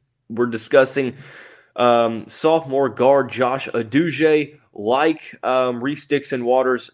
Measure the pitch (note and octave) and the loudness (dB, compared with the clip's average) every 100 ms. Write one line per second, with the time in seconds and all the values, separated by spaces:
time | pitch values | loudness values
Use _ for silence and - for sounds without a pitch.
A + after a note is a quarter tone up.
0 | _ _ _ A2+ A#2+ A2+ - C#3+ C3 C#3 | _ _ _ -2 -2 -2 2 2 4 0
1 | B2+ - - - - - _ - A#2+ A#2 | -4 -8 -20 -20 -20 -20 _ 0 2 4
2 | A#2 A2+ - - D#3+ D#3+ C#3 C3+ C3+ C3+ | 2 -2 -10 -2 2 2 0 -2 -2 2
3 | B2 C#3 B2+ - B2 C3+ - A#2 A2 C3+ | 4 4 0 -2 -2 -2 -4 -6 -2 0
4 | E3+ C3 D#3 D#3 D3 - _ - G#2 C3 | -2 0 2 2 0 -12 _ -6 -2 2
5 | D#3+ D#3 - - A#2 B2+ B2+ A#2+ C3 D3 | 0 -2 -8 -8 -2 0 0 -2 -6 -6
6 | - C#3+ - C3 A#2+ C3 B2+ B2 - | -4 -4 -2 -4 0 2 2 -2 -4